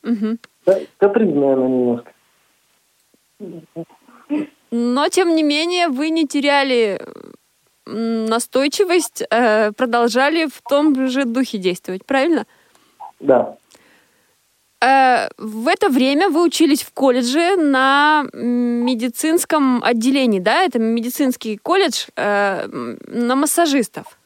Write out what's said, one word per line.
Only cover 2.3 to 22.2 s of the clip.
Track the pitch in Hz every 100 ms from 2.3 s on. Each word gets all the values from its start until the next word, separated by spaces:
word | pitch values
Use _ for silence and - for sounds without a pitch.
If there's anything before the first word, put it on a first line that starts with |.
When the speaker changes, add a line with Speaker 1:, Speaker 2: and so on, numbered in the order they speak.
| _ _ _ _ _ _ _ _ _ _ _ 196 170 156 - 165 _ _ 240 _ 294 294 _ _
Speaker 1:
Но, | 233 240 247 302
тем | - 349 320
не |
менее, | 302 294 330 359 349
вы | 254 311
не | 320 302
теряли, | 294 285 285 277 247 220 190 - 50 50 - _ _ _ _ -
м, | 214 226 226 220
настойчивость, | 226 233 254 285 - 381 359 - - -
э, | 226 240 214 214
продолжали | 208 247 233 240 226 277 320 320
в | - -
том | 285 302 262 262
же | 254
духе | 262 233 254 214
действовать, | 185 180 - 190
правильно? | - 269 285 311 214 _ _ _ _ _ - _
Speaker 2:
Да. | 139 127 - - _ _ _ _ _ _ _ _ _ _ _ _
Speaker 1:
Э, | 247 269 262 247 92 -
в | 220 214 240
это | 392 403
время | 262 262 285 381
вы | 302
учились | 349 - 269 277
в | -
колледже | - 269 247 240 277 339 392
на, | 302 262 269 277 294 311 285
м, | - 233 240 240 240
медицинском | 240 247 240 - 311 339 - 311 269 247
отделении, | - 240 233 277 262 196
да? | 180 277
Это | 370 247
медицинский | 226 233 233 - 277 247 220 208
колледж, | - 370 370 220 -
э, | -